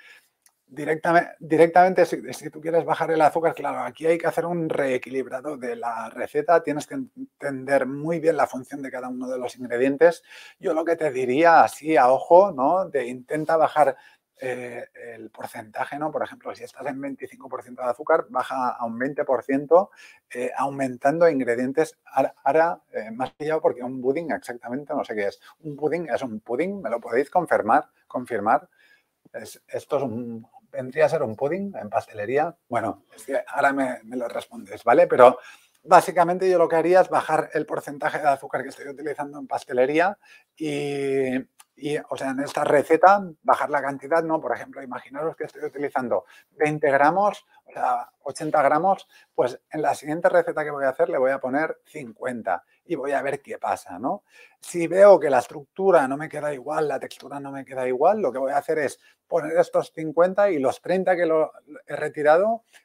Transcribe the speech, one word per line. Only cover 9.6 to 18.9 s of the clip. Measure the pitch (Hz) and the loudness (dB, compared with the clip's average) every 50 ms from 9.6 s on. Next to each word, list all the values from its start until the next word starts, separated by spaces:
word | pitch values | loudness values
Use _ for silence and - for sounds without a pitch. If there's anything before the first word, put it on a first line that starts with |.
| 127 117 120 120 131 135 139 139 160 170 170 - _ _ - - - - - _ | -8 -6 0 2 2 2 4 6 4 4 4 2 _ _ -20 -20 -20 -20 -20 _
Yo | - 190 165 | -4 -2 -2
lo | - 165 | -2 0
que | 165 170 | -2 -2
te | 165 156 151 | 0 -2 -2
diría, | 123 127 131 120 123 143 165 170 165 151 120 | -2 -2 -2 0 2 4 6 8 8 8 6
así | 110 - - 143 156 160 | 6 2 -6 -4 2 4
a | 147 127 127 | 4 6 6
ojo, | 131 131 - - 170 180 196 202 | 4 2 4 6 8 8 8 6
¿no? | 170 127 127 143 170 190 190 165 | 2 0 0 2 2 0 -2 -2
De | 147 139 123 | -4 -4 -4
intenta | 120 127 127 123 _ 151 151 156 147 160 | -4 -8 -12 -10 _ -6 -6 -2 0 2
bajar, | 160 151 123 - 151 147 135 127 - _ - _ _ _ _ _ _ | 2 2 2 4 2 2 2 2 -4 _ -20 _ _ _ _ _ _
eh, | - 131 123 123 123 123 120 117 110 - _ - 123 120 117 | -8 -8 -8 -8 -10 -12 -12 -14 -14 -16 _ -20 -18 -18 -16
el | 113 113 107 | -16 -18 -18
porcentaje, | - - 113 - - 123 113 110 110 - 165 - 143 143 | -16 -16 -16 -14 -14 -16 -16 -14 -8 -8 -8 -8 -6 -8
¿no? | 151 156 | -8 -6
Por | 156 170 113 | -4 -6 -6
ejemplo, | - 135 123 _ - - | -6 -10 -14 _ -14 -14
si | - 113 | -14 -16
estás | - - - 135 | -20 -16 -10 -10
en | 143 135 135 | -10 -8 -8
veinticinco | 139 139 135 - 135 127 - 120 131 127 | -8 -10 -10 -10 -14 -16 -16 -20 -16 -12
por | 131 123 123 | -12 -12 -12
ciento | 131 123 123 127 | -14 -14 -8 -4
de | 123 | -4
azúcar, | 120 - 151 - 160 165 - - | -4 -4 0 0 0 0 0 -2
baja | 123 127 120 - 135 131 127 120 | -4 -6 -4 -4 -4 -2 -2 -2
a | 110 - 123 | -2 -4 -6
un | 117 | -8